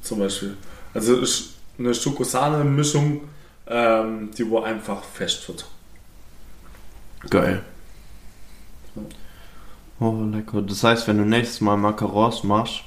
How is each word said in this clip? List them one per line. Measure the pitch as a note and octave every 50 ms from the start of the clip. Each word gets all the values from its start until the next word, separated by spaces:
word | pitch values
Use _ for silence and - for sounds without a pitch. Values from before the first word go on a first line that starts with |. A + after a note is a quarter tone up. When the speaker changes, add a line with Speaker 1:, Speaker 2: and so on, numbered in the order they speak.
Speaker 1:
Zum | - - A2+ G#2+
Beispiel. | G2+ F#2+ - - - G2 G2 - - - - - - - -
Also | A2+ A2 A2+ B2 B2+
ist | B2+ B2 - - - - - - - - - -
eine | B2 B2 A#2+
Schoko-Sahne-Mischung, | A#2+ - C#3+ C3+ - C3 - - B2+ C#3 D3 D3+ D3+ C#3+ C#3 C#3 C#3+ D3+ D3 - D3+ D3 D3 D3 D3 - - - - - - - - - -
ähm, | A#2 A#2+ A#2 A2+ A2+ A2 A2 A2 A2 A2 G#2+ G#2 - -
die | A#2 G#2+
wo | A2+ A2
einfach | A2 A2 A2 G#2 - - G2+ G2 -
fest | - - - G2 F2 - - - -
wird. | F2 - - - - - - - - - - - - - - - - - - - - - - - - - - - - - - - - - - -
Speaker 2:
Geil. | - F#2+ E2+ - F#2 F#2+ - - - - - - - - - - - - - - - - - - - - - - - - - - -
Speaker 1:
Ja. | - G#2+ - - - - - - - - - - - - - - - - - - -
Speaker 2:
Oh, | A#2+ A2+ A2 A2 A2 A2
lecker. | G#2+ G#2+ G#2+ - - G#2
Das | G2 F#2+ G2+ F#2+ -
heißt, | A2+ A#2 A#2 - -
wenn | G#2 G#2
du | G#2
nächstes | G#2 A2+ A#2+ A#2 A2+ - -
Mal | G#2+ G#2 G#2
Macarons | G2+ G2+ G#2 G#2+ G#2+ A2+ F#2+ F#2 G#2 A2 - - - -
machst | G2+ G2+ G#2+ A#2 A2 - - -